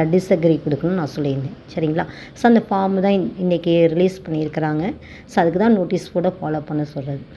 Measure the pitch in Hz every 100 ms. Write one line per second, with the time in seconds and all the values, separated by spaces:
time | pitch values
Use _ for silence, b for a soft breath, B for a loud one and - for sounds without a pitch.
0 | 160 185 180 185 165 156 156 139 165 185
1 | 143 - 143 135 131 - - - 160 160
2 | 160 B B - 240 226 220 196 190 190
3 | 196 196 170 - 180 170 170 170 165 160
4 | 185 185 - 160 156 165 156 151 175 -
5 | B B - - 170 170 220 220 170 175
6 | - 180 175 180 156 156 147 151 147 151
7 | 135 139 -